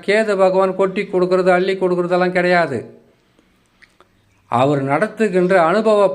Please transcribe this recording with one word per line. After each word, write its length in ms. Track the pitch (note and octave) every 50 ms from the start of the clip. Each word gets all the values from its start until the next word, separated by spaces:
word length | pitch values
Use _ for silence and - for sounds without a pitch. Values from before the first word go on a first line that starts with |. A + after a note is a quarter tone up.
| -
கேது 260 | - G3+ G#3+ A3 G#3 G3+ F#3+
பகவான் 320 | F#3+ F#3 F#3 F#3+ F#3+ F#3+ F#3 F#3+
கொட்டி 240 | G3 F#3+ F#3 G#3+ F#3+ F#3 -
கொடுக்கறது, 360 | F3+ F3+ F3 F#3 F#3 F3 F#3 F3+
அள்ளி 180 | F3+ F#3+ G3 F#3+
கொடுக்கறதெல்லாம் 600 | F#3+ F#3 F3+ F3+ F3 F3 F3 F3+ F3 F3+ F3+ F3
கிடையாது. 440 | F3+ F3 F3+ F3+ F3 E3 D3+ C3 G#2+ - - - - _ _ _ _ _ _ _ _ _ _ _ _ _ _ _ _ _ _ _ _ _ _ _ _ _ _ _ _ _ -
அவர் 300 | A#2+ A#2+ C3 C#3+ D3 C#3 C3+ C3+
நடத்துகின்ற 640 | C#3 D#3 G#3+ G#3+ - - A3 G#3 F3+ F#3 F3+ F3+ F#3+ F3+ E3 D#3+
அனுபவ 320 | F#3 G#3+ G#3+ A3 G#3+ G#3 G3+ F#3